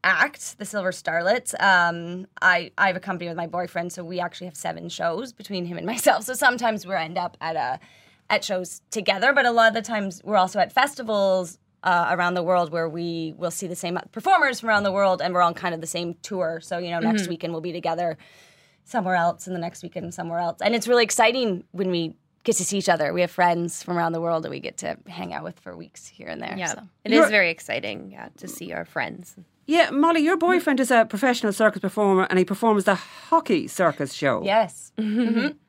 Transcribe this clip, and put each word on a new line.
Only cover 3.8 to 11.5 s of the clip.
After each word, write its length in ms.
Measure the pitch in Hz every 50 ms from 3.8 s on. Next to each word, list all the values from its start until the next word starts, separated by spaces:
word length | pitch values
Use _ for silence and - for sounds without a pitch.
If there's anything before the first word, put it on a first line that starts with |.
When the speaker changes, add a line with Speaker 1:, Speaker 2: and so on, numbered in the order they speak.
| 170 175 -
Speaker 1:
so 100 | - 175
we 160 | 165 151 175
actually 280 | 175 175 - - 180
have 80 | 180 170
seven 340 | - - 170 165 165 170 170
shows 420 | - - 170 170 165 185 262 254
between 340 | - _ 190 - 202 185 175
him 120 | 175 175
and 80 | 170 165
<laughs> 80 | 185 233
myself. 280 | 233 - 285 - - 220
So 100 | 233 254
sometimes 540 | 254 285 262 247 240 240 226 220 208 -
we 80 | 180 190
end 220 | 175 160 156 175 185
up 180 | 180 170 - _
at 160 | - 160 165
a, 240 | 156 127 123 131 160 - - - - _ _ _ _ _ _
at 120 | - 208 -
shows 380 | - 202 185 185 170 - - _ _
together, 420 | - 220 190 208 196 190 202 262 277
but 120 | 277 254
a 60 | 247
lot 160 | 233 233 226
of 60 | 226 220
the 60 | 233 220
times 380 | 233 233 214 202 196 175 - _
we're 140 | - 214
also 200 | 196 185 180 185 208
at 140 | 180 180 -
festivals, 880 | 262 254 285 285 - 247 220 220 202 196 190 185 185 180 170